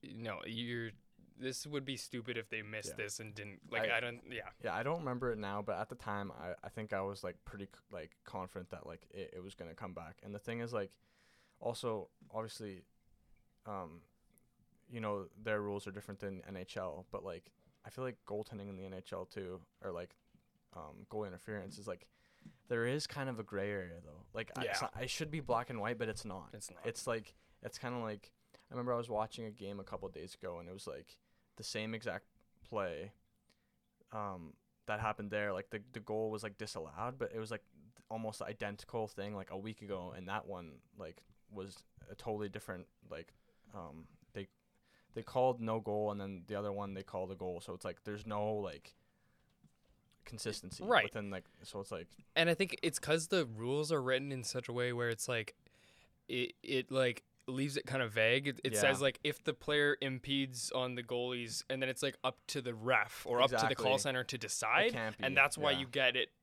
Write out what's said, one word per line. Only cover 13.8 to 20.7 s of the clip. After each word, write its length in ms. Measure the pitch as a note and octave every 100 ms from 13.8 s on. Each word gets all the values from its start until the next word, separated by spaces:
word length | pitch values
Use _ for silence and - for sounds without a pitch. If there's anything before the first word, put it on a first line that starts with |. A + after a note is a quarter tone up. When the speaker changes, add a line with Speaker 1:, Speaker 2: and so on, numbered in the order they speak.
| F2 E2 - _ _ - _ _ _ _ _
Speaker 2:
you 100 | A#2+
know, 260 | A2 G2+ F#2+ -
their 180 | A2 G#2+
rules 240 | G#2 G2+ G2
are 60 |
different 280 | G2 G2+ G2
than 200 | G2+ F#2+ -
N 80 | F#2+
H 200 | F#2 -
L, 280 | F#2 D#2 F#2
but, 120 | G2+
like, 280 | F#2+ F2 - _ _ _ -
I 40 |
feel 120 | -
like 140 | C3 A#2 -
goaltending 440 | G#2 G#2+ G#2+ G2+
in 80 | F#2+
the 80 | F#2+
N 80 |
H 200 | F#2+ -
L 120 | F#2 F2+
too, 340 | - F#2 F2+ - _
or, 80 | G2
like, 240 | F2 F2 - _ _ _ _ _